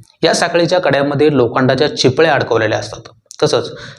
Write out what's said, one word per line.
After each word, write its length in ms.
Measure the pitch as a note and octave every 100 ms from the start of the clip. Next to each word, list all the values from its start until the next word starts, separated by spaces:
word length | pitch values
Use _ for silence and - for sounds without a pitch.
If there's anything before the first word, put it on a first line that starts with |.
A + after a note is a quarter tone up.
| - -
या 100 | D#3+
साखळीच्या 460 | - E3+ F3 E3+ F3+
कड्यामध्ये 560 | D#3 C#3 C#3+ C#3+ D3+ C3+
लोखंडाच्या 580 | A#2 C3 C3 C3 D3 D3+
चिपळ्या 360 | C3 D3 E3
अडकवलेल्या 460 | C3 - A2+ A2 A2
असतात. 320 | - - - _ - -
तसंच 280 | D3+ A#2+ - - -